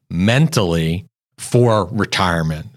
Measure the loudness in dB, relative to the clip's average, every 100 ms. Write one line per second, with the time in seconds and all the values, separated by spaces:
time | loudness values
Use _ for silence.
0 | _ -2 0 2 2 2 0 0 0 -4
1 | -8 _ _ _ -2 2 4 2 0 -4
2 | -4 0 0 0 -2 -4 -10